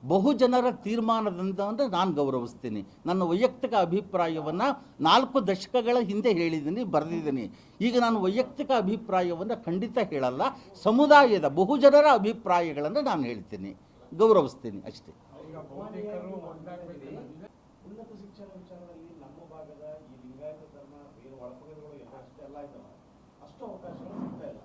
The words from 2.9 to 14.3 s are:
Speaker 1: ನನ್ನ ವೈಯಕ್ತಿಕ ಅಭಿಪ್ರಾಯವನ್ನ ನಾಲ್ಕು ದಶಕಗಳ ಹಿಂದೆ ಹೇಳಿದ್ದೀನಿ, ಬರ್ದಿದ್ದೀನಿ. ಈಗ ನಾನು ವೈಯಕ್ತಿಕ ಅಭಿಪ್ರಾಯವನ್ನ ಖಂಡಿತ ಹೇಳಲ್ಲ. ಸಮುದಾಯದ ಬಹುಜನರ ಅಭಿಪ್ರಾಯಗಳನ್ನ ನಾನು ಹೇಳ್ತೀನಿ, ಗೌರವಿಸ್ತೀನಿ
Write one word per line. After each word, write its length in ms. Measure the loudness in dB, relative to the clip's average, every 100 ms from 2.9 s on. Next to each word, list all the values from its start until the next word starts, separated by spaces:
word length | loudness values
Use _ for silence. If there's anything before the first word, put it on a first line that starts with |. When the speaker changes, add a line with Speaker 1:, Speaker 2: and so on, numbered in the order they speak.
| -10 -4
Speaker 1:
ನನ್ನ 160 | -2
ವೈಯಕ್ತಿಕ 520 | 0 2 0 0 -2 0
ಅಭಿಪ್ರಾಯವನ್ನ 800 | 0 -2 -4 -2 -2 -2 -6 -2 -2 -2 -10 -2
ನಾಲ್ಕು 460 | 4 4 4 -2 0
ದಶಕಗಳ 500 | -4 -2 -2 0 0
ಹಿಂದೆ 320 | 0 -2 0
ಹೇಳಿದ್ದೀನಿ, 520 | 0 0 -2 -4 -6
ಬರ್ದಿದ್ದೀನಿ. 640 | -2 -2 -2 -6 -4 -6 -8 -14 -20 -4
ಈಗ 180 | 0 2
ನಾನು 200 | 2 0
ವೈಯಕ್ತಿಕ 500 | 0 -2 -4 -6 -2 0
ಅಭಿಪ್ರಾಯವನ್ನ 800 | 0 -4 -2 -2 -2 -4 -6
ಖಂಡಿತ 440 | -8 -4 -4 -4 -4
ಹೇಳಲ್ಲ. 440 | -2 -2 -2 -2 -4 -6 -20
ಸಮುದಾಯದ 720 | -2 2 4 8 10 8 4
ಬಹುಜನರ 600 | 2 2 2 6 8 10 8
ಅಭಿಪ್ರಾಯಗಳನ್ನ 840 | 6 4 -4 0 0 0 -4 -4 -2
ನಾನು 180 | -2 -2
ಹೇಳ್ತೀನಿ, 540 | -4 -6 -12 -12 -12 -14 _ -20 -18
ಗೌರವಿಸ್ತೀನಿ 680 | 2 6